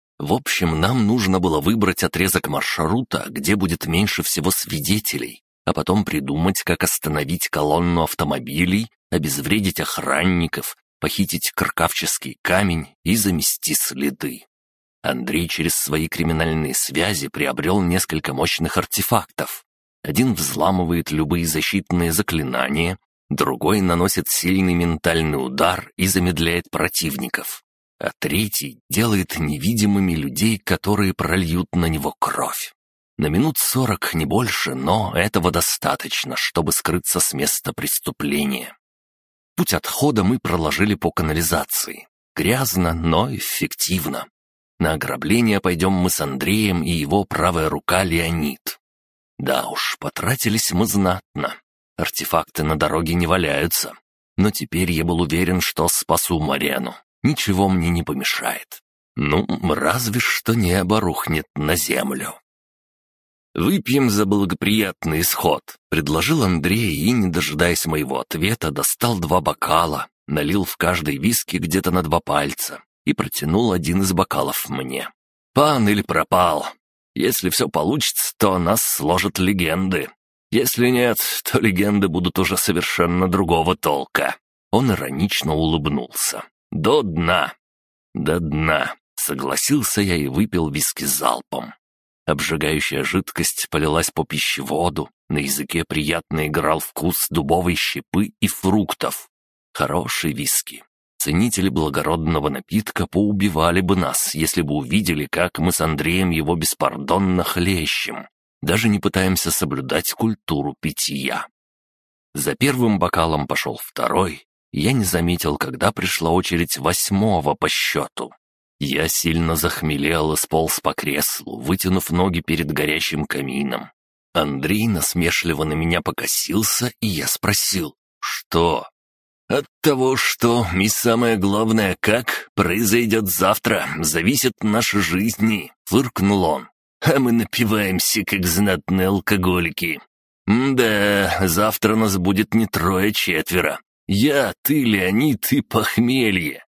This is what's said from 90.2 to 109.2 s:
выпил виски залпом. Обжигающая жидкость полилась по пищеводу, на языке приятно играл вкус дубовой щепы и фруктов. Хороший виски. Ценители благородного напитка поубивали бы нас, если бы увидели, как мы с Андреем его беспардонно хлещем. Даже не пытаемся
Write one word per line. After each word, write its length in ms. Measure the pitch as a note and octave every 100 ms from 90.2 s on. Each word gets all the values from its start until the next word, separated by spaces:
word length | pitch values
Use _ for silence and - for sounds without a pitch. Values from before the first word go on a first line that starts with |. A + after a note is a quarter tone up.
| C#2
выпил 420 | C2+ A2 F2+ D#2
виски 340 | C#2+ - -
залпом. 720 | D2 - A#1+ B1 - B1+ A#1+ - _ _ _ _ -
Обжигающая 800 | D2 - D#2+ D#2 D#2 - C#2
жидкость 640 | C#2 F2+ F#2 - E2+ - -
полилась 420 | D#2 D2+ D#2 D#2
по 120 | -
пищеводу, 840 | - D2+ - - C#2 D2+ F2 D2 D2 _ -
на 100 | D2+
языке 440 | C#2 C#2 C#2+ E2
приятно 640 | D#2+ D2+ D2+ E2 - D#2+ D2+
играл 320 | D2+ D2+ D#2+
вкус 480 | - - E2+ F2 -
дубовой 460 | D#2+ C#2+ E2+ F2 E2
щепы 580 | - D2 - F2+ G#2 -
и 80 | G#2
фруктов. 800 | - F#2+ G#2 F#2+ - - - - _ _ _ _
Хороший 600 | - D2+ F2 B1+ - D#2+
виски. 500 | C#2+ C#2 - - - - _ _ -
Ценители 520 | - E2 A#2 G2+ F#2
благородного 800 | C2 D#2 E2 D2+ E2 D#2 D#2 D2
напитка 580 | C2+ - G#2 A2 - F2+
поубивали 760 | F2+ G#2 G#2 G2+ D#2 E2 F2+
бы 140 | F2+ F#2+
нас, 400 | D2+ - - D2+
если 260 | D#2 F2+
бы 140 | D2+ D2
увидели, 520 | C2+ F#2 F#2 D2 C#2+
как 300 | - F2 -
мы 120 | E2
с 100 | -
Андреем 480 | D#2+ D2 D2+ F2+ F#2
его 260 | D#2+ D2+ F2
беспардонно 880 | D#2 - C#2 C#2 C#2 F2+ G2 F2+
хлещем. 840 | E2+ - F2 F#2 D2+ - - A#1+ - _ _ _
Даже 280 | D2+ G2+ A2+
не 100 | G#2
пытаемся 520 | G2+ F#2+